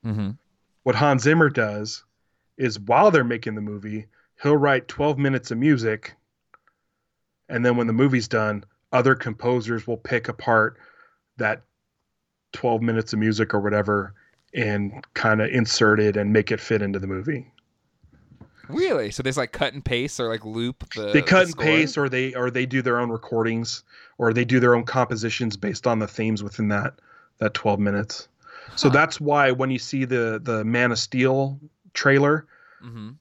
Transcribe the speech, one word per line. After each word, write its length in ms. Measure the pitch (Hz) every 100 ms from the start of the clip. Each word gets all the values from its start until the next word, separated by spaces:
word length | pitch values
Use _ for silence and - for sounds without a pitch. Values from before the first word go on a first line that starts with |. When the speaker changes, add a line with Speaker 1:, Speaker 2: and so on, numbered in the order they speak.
Speaker 1:
Mm-hmm. 280 | 117 107 98 113 _ _ _ _
Speaker 2:
What 140 | - 110
Hans 280 | 147 135
Zimmer 260 | 120 165 151
does 540 | 139 110 104 110 - _ _ _ _ _ -
is, 220 | 131 104
while 320 | 101 120 208
they're 120 | 165
making 320 | 120 120 113 107
the 60 |
movie, 460 | 104 104 107 107 107 _ _ _
he'll 160 | 143 147
write 300 | 139 131 -
twelve 300 | - 147 135
minutes 340 | 139 131 -
of 60 | 117
music, 560 | 143 139 113 110 - - _ _ _ _ _ _ _ _ _ _ _ _ _
and 160 | 120 123
then 120 | 120
when 100 | 117
the 60 |
movie's 340 | 113 139 127 113
done, 360 | 113 107 104 - _ _
other 240 | 127 131 131
composers 720 | - 107 120 123 110 117 110
will 100 | 113
pick 300 | - 120 113
apart 500 | 113 - 113 110 - - _ _ _ _ -
that 240 | 110 120 _ _ _ _ _ _ _ _ _
twelve 280 | - 123 117
minutes 320 | 117 113 110
of 60 | 107
music 340 | 110 107 110
or 60 | 104
whatever 540 | 101 104 101 104 98 - _ _ _
and 520 | 165 110 104 101 101 -
kinda 340 | - 113 110 107
insert 500 | 127 113 - 110 107
it 160 | 107 104
and 140 | 101
make 180 | 107 101
it 80 | 110
fit 220 | - 110
into 180 | 101 98
the 80 | 95
movie. 440 | 95 113 143 - _ _ _ _ _ _ _ _ - - _ -
Speaker 1:
Really? 420 | 147 370 185 104
So 120 | -
there's, 140 | 127 131
like, 160 | 123
cut 200 | - 139
and 100 | 139
paste 360 | - 120 139 -
or, 80 | 117
like, 160 | 113
loop 500 | 107 110 120 - -
the, 180 | - 104
Speaker 2:
They 80 | 147
cut 80 | 143 185
Speaker 1:
the 40 |
Speaker 2:
and 60 | 180
Speaker 1:
score? 140 | 143 156
Speaker 2:
paste, 320 | 156 151 131
or 120 | 139
they, 240 | 127 131
or 180 | 127 123
they 140 | 123 127
do 160 | 131
their 180 | 127 120
own 100 | 120
recordings, 760 | 113 - 117 113 113 113 - _ - - _
or 160 | 117
they 100 | 113
do 160 | 120 127
their 160 | 120 120
own 80 |
compositions 720 | 120 131 120 117 113 - 120 98
based 320 | 104 - 127
on 120 | 113
the 80 | 107
themes 360 | - 110 107
within 240 | 101 - 107
that, 260 | 104 101 - _ - _ _
that 160 | 110
twelve 260 | - 110 101
minutes. 480 | 101 101 107 - - _ - - - -
So 140 | 143
Speaker 1:
Huh. 40 |
Speaker 2:
that's 280 | 135 156 -
why 300 | 143 147 135
when 200 | 127 131
you 80 | 127
see 240 | - 139
the, 380 | 131 127 113 110
the 220 | 120 113 107
Man 260 | 120 123
of 80 | 117
Steel 600 | - 127 131 131 135 139 151 _ _
trailer, 520 | - 139 139 143 156 - _ _ _
Speaker 1:
Mm-hmm. 280 | 123 117 107 143